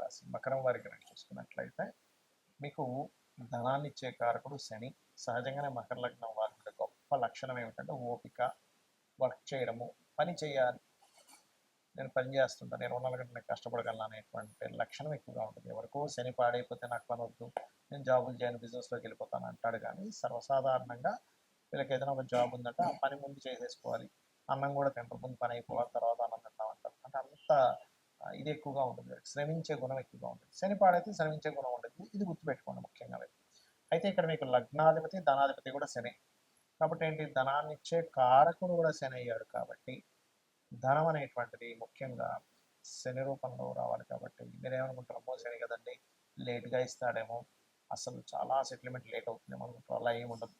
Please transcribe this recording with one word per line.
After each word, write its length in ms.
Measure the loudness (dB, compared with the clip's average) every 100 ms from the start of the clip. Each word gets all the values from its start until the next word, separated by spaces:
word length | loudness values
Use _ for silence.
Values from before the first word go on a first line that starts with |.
రాశి, 280 | -6 -8 -10
మకరం 340 | -6 -2 2
వారి 160 | 2 0
కనుక 200 | -2 -16 -20
చూసుకున్నట్లయితే 800 | -20 -16 -14 -10 -8 -8 -4 -6 -6 _ _ _ _ _ -12
మీకు 480 | -10 -4 -4 -2 -6 _ _ -18
ధనాన్ని 500 | -6 -2 0 0 -2
ఇచ్చే 220 | -6 -8
కారకుడు 460 | 0 2 2 -2 -10
శని. 380 | -10 -10 -10 -14 _ -12
సహజంగానే 500 | -4 -2 -2 -2 -4
మకర 300 | -4 -6 -4
లగ్నం 360 | -4 -6 -8 -2
వారి 160 | -2
యొక్క 280 | -2 -14 -6
గొప్ప 340 | -6 _ -2 0
లక్షణం 440 | 0 -4 -8 -6
ఏమిటంటే 320 | -6 -8 -8
ఓపిక, 500 | -6 -4 -6 -8 -2 -2 -2 _ _ _ _ _ 0
వర్క్ 320 | 0 0 -6
చేయడము, 400 | -2 -2 -2 -6 -12 _ 0
పని 160 | 0 0
చేయాలి, 360 | -2 4 4 2 _ _ _ _ _ -20 _ _ _ _ _ -10
నేను 120 | -2
పని 260 | 0 2 4
చేస్తుంటా, 420 | 4 2 -8 -6
నేను 140 | -4
ఇరవై 120 | -2
నాలుగు 160 | -2 -4
గంటలు 140 | -6
నేను 200 | -10 -4
కష్టపడగలను 500 | -4 -2 -4 -4 -4
అనేటువంటి 720 | -6 -10 -12 -12 -12 -10 -10
లక్షణం 400 | -4 -6 -4 -6
ఎక్కువగా 300 | -6 -8 -6
ఉంటుంది. 260 | -6 -8 -10
ఎవరికో 380 | -10 -6 -6 -4
శని 240 | -4 -4
పాడైపోతే 560 | 2 4 4 -2 -8 -6
నాకు 160 | -6 -4
పని 120 | -6
వద్దు, 300 | -6 -10 -10 -10 -10 _ -14
నేను 120 | -6
జాబులు 340 | 4 4 4 -2
చేయను, 200 | -2 -4
బిజినెస్లోకి 460 | -8 -10 -6 -8 -8
వెళ్ళిపోతాను 400 | -10 -6 -4 -6
అంటాడు. 320 | -2 -2 -2
కానీ 340 | -6 -8 -10
సర్వసాధారణంగా 1040 | -6 -4 -4 2 2 4 2 0 -2 -2 -2 _ _ _ _ -8
వీళ్ళకి 200 | -4 0
ఏదైనా 180 | 0 0
ఒక 100 | -2
జాబ్ 320 | 2 4 2
ఉందంటే 300 | 2 -6 0
ఆ 80 | 0 2
పని 120 | 0 -2
ముందు 320 | -10 -10 -10
చేసేసుకోవాలి, 640 | -8 -8 -8 -6 -6 -6 _ _ _ -2
అన్నం 240 | 0 2
కూడా 160 | 2 2
తింటారు, 320 | 0 -8 -8
ముందు 160 | -10 -2
పని 120 | -2
అయిపోవాలి, 360 | -2 -4 -2 0 2
తర్వాత 260 | 2 2
అన్నం 160 | 0 -4
తింటాం 300 | -12 -8 -8
అంటారు. 280 | -6 -12 _ -10
అంటే 120 | -8
అంత, 340 | -8 -8 6 8 8 4 -6 _ _ -14
ఆ, 80 | -12
ఇది 180 | -6 -4
ఎక్కువగా 340 | -4 -4 0
ఉంటుంది, 320 | 0 0 -10 -14 -8
శ్రమించే 500 | -4 -2 -2 -2 -2
గుణం 240 | -2 -4
ఎక్కువగా 280 | -6 -10 -10
ఉంటుంది. 260 | -10 _ -4
శని 180 | 0 8
పాడైతే 360 | 8 8 4
శ్రమించే 380 | 0 0 0 -4
గుణం 220 | -2 -4
ఉంటుంది, 360 | -4 -8 -14 -10 -4
ఇది 100 | -2
గుర్తుపెట్టుకోండి 560 | -2 -4 -4 -4 -10
ముఖ్యంగా 360 | -10 -14 -12 -12
మీరు. 160 | -12 _ _ _ _ _ 0
అయితే 180 | 2 2
ఇక్కడ 160 | 2 0
మీకు 200 | 0 4
లగ్నాధిపతి, 720 | 4 4 6 8 8 4 0
ధనాధిపతి 520 | 4 6 6 4 -4
కూడా 140 | -4 -2
శని 260 | -4 -6 -8 _ _ _ _ _ 0
కాబట్టి 240 | 2 2 0
ఏంటి, 200 | 0 0
ధనాన్ని 480 | 2 4 4 2
ఇచ్చే 280 | -4 0 2
కారకుడు 720 | 2 6 10 12 10 8 2
కూడా 180 | 4 4
శని 240 | 4 -4 -4
అయ్యాడు. 280 | -4 -4
కాబట్టి 600 | -4 -6 -6 -8 -12 -12 -14 _ _ _ _ _ -18
ధనం 340 | -2 4 6 6
అనేటువంటిది 680 | 2 -2 -4 -6 -6 -12 -12
ముఖ్యంగా 640 | -14 -8 -8 -4 -4 -6 _ _ _ _ -18
శని 380 | -8 -6 -4
రూపంలో 500 | -2 -4 -6 -6 -6 -2
రావాలి. 260 | -2 -2
కాబట్టి 420 | -4 -8 -10 -14 -16
మీరేమనుకుంటారు, 720 | -10 -4 -2 -4 -6 -10 -10
"అమ్మో, 180 | -8 -8
శని 200 | -8 -8
కదండి, 360 | -8 -8 -10 -14 _ _ _ -10
లేటుగా 400 | -4 -4 -2 0
ఇస్తాడేమో, 640 | 0 -2 -2 -2 -4 -8 -12 _ _ _ -12
అసలు 320 | -8 -8 -10 -10 -6
చాలా 280 | 0 2
సెటిల్మెంట్ 440 | 2 -4 -8 -10 -8
లేట్ 220 | -6 -6
అవుతుందేమో" 360 | -8 -10 -10 -10
అనుకుంటారు. 340 | -12 -6 0
అలా 120 | 0
ఏమి 200 | 0 -2
ఉండదు. 240 | -8 -10 -12